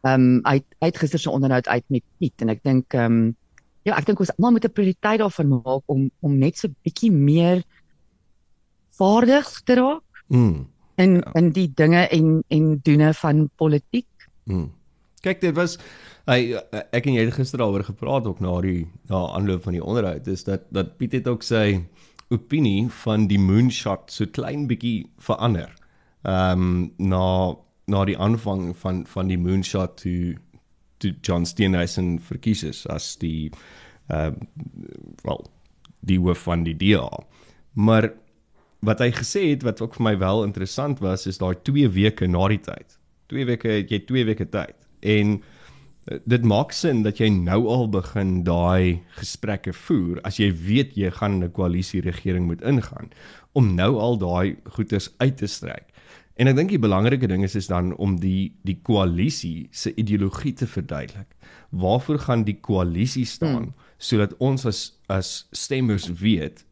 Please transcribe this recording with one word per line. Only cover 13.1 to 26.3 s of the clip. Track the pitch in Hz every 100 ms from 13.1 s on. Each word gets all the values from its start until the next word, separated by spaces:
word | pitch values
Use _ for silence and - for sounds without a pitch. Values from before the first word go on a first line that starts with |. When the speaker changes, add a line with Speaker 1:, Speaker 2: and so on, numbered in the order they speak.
Speaker 1:
van | 165 160 151 151 _
politiek. | 160 147 _ 247 - _ - _ -
Speaker 2:
Hmm. | 92 73 - _ _ _ _
Kyk, | 185 185
dit | 180
was, | 156 175 - - - - - -
hy, | 127 120 110 - 107 -
ek | 123 139
en |
jy | 123
het | 113
gister | 113 131 123
daaroor | 110 98
gepraat | 101 98 - 135 113
ook | 87
na | 92 90
die, | 92 90 82 - -
na | 95 87 -
aanloop | 101 92
van | 98
die | 87
onderhoud, | 80 117 85 76 -
is | 92
dat, | - 95 -
dat | 95 90 -
Piet | 127
het | 131 127
ook | 113
sy | - 113 104 95 85 _ _ - _
opinie | 117 - 147 127 98 120
van | - 117 107 104
die | 101
moonshot | 95 101 123 117 107 95 -
so | - 107
klein | - - 143 139
bietjie | 117 120 110 - _
verander. | - 110 117 92 - - _ _ _ _
Ehm, | 95